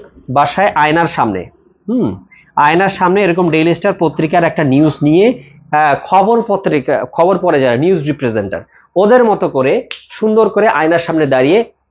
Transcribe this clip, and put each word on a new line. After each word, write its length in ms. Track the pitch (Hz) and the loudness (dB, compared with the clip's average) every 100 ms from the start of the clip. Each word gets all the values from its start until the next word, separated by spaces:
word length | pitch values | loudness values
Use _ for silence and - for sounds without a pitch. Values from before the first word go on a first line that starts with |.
| - - - | -4 -20 -4
বাসায় 420 | 131 143 - 196 | -2 0 0 -2
আয়নার 320 | 156 151 160 165 | 0 0 2 0
সামনে, 440 | - 120 95 87 _ _ _ - | -2 -2 -4 -8 _ _ _ -6
হুম, 360 | 247 151 92 - - _ - | -4 -2 -6 -14 -20 _ 0
আয়নার 320 | 147 165 190 | 2 2 0
সামনে 340 | 196 180 190 | 0 0 2
এরকম 280 | 196 170 175 | 2 0 0
ডেইলি 240 | 156 160 | 0 0
স্টার 180 | 170 - - | 0 -2 -2
পত্রিকার 460 | 165 143 160 175 | -2 -2 -2 0
একটা 200 | 165 160 | 0 0
নিউজ 280 | 151 135 156 147 | 0 2 2 0
নিয়ে, 400 | 147 160 220 247 - - - | 2 2 2 0 -8 -20 -4
আহ, 220 | 151 151 139 | 0 0 0
খবর 380 | - 185 196 233 | 0 2 2 0
পত্রিকা, 640 | 220 196 185 156 127 127 - | 0 -4 -4 -4 -2 -4 -4
খবর 260 | - 170 185 | -2 0 0
পড়ে 220 | 180 147 | 0 0
যারা 160 | 131 120 | 0 0
নিউজ 300 | 165 190 147 | 0 0 -2
রিপ্রেজেন্টার, 540 | 147 127 110 101 85 - _ _ - | -4 -4 -4 -4 -8 -12 _ _ -2
ওদের 280 | 208 247 | 2 4
মতো 240 | 233 190 170 | 2 0 -2
করে 380 | 175 139 208 - | -2 0 -2 -4
সুন্দর 580 | - - - 220 220 220 | -14 -20 -6 -2 2 2
করে 200 | 202 214 | 2 0
আয়নার 300 | 147 156 170 | 0 0 0
সামনে 280 | 170 165 143 | 0 -2 0
দাঁড়িয়ে 380 | 131 131 202 226 _ _ | 2 2 0 -2 _ _